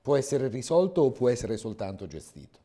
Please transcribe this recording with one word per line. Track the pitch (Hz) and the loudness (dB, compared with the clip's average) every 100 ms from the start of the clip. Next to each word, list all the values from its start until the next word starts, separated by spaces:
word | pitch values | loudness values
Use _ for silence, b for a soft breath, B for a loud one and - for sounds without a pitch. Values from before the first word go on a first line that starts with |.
può | - 139 | 0 2
essere | 131 143 131 | 2 0 0
risolto | 123 - 165 185 180 | -4 2 2 4 4
o | 135 | 2
può | - 123 | 4 2
essere | 120 110 110 | 2 -2 -6
soltanto | 110 104 98 95 95 | -6 -8 -8 -8 -10
gestito? | 78 - 76 67 _ | -12 -14 -20 -20 _